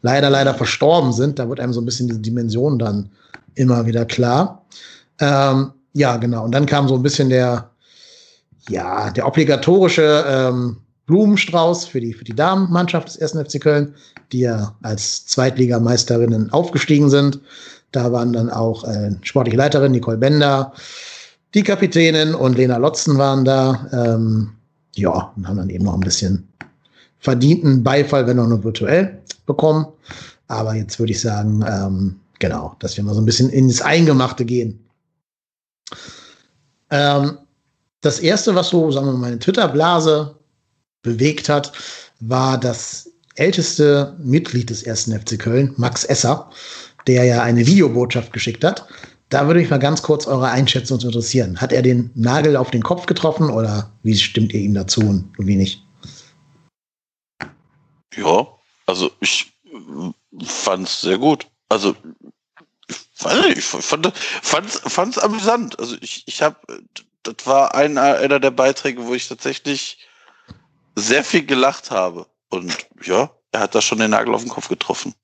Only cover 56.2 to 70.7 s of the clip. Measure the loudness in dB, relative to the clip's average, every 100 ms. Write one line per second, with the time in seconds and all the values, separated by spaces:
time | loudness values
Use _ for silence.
56.2 | -20 _ _ _ _ _ _ _ _ _
57.2 | _ _ -20 _ _ _ _ _ _ -6
58.2 | 0 0 0 _ _ _ -6 -2 -4 _
59.2 | -4 -4 -6 _ _ -20 -18 -12 -12 -14
60.2 | _ -18 -12 -6 -4 -4 -6 -6 -4 0
61.2 | 0 0 -6 _ _ 0 0 -4 -14 -20
62.2 | -20 _ _ _ _ _ -18 -18 _ -10
63.2 | -2 2 2 0 -6 -8 -6 -4 -4 -6
64.2 | -10 -8 -4 -4 -4 -10 -4 -2 -2 -2
65.2 | -2 0 0 -2 -4 -10 -12 -12 -14 -16
66.2 | -14 -4 -4 -4 -20 -20 _ -20 _ _
67.2 | -16 -10 0 2 2 2 0 2 2 2
68.2 | 2 2 0 2 0 0 -6 -8 -6 -6
69.2 | -8 -10 -8 -6 -6 -6 -8 -16 _ _
70.2 | _ _ _ -20 _